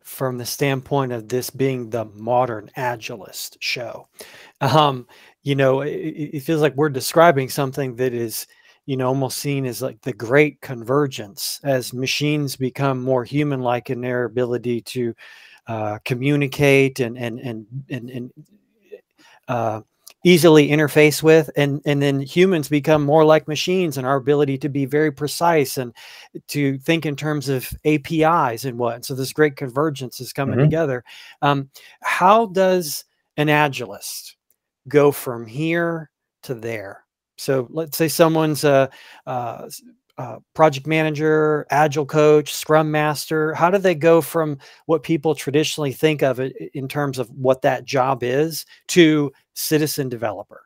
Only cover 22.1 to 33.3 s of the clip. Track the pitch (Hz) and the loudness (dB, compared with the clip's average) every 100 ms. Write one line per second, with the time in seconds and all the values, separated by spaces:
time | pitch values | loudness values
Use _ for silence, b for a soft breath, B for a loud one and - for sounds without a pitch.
22.1 | 139 139 175 185 175 147 147 143 156 143 | 0 -2 2 4 2 0 0 2 2 4
23.1 | 156 156 156 151 147 - 185 175 135 127 | 4 6 4 2 -6 -2 0 0 -2 0
24.1 | 139 123 147 147 135 151 139 135 147 156 | 0 2 2 2 0 -4 -2 -2 0 0
25.1 | 135 147 - 170 165 135 - 123 - B | -2 -8 0 2 2 0 -4 -8 -12 B
26.1 | B B - _ 147 143 135 131 165 160 | B B -20 _ -2 -2 -2 0 0 0
27.1 | 139 151 151 135 135 - - 151 151 139 | -6 -4 -4 -2 -4 -4 -4 0 0 0
28.1 | 165 156 170 135 113 135 117 120 117 - | 0 2 2 0 -2 -8 -4 -4 -4 -8
29.1 | 131 131 - 151 139 139 120 160 139 127 | -6 -6 2 0 0 -6 -2 -2 -4 -10
30.1 | - 120 - 139 104 151 156 156 123 - | -12 -12 -6 -2 2 2 2 -2 -4 -10
31.1 | B B B 143 139 135 B B B - | B B B 0 0 -4 B B B -6
32.1 | - 180 214 226 180 190 185 156 - - | 2 4 4 4 0 2 2 -2 -10 -14
33.1 | _ _ | _ _